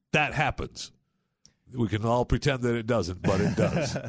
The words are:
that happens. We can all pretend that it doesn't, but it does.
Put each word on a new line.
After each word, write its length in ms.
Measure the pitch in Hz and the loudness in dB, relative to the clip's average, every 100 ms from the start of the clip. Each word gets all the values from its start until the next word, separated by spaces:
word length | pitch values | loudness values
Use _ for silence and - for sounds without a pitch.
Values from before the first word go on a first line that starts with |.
| _ | _
that 220 | 156 143 | 0 0
happens. 580 | 120 139 - 69 - - - _ _ _ _ _ _ _ | 0 0 -2 -8 -10 -16 -18 _ _ _ _ _ _ _
We 160 | 123 110 | -2 0
can 160 | 104 113 | 0 2
all 200 | 120 120 | 2 2
pretend 360 | 123 147 131 | 2 2 0
that 100 | 120 117 | 0 -2
it 120 | 110 | 0
doesn't, 340 | 117 87 92 | 0 0 -2
but 200 | 98 95 | 0 2
it 140 | 104 90 | 2 2
does. 400 | 107 170 139 - | 0 0 -2 -4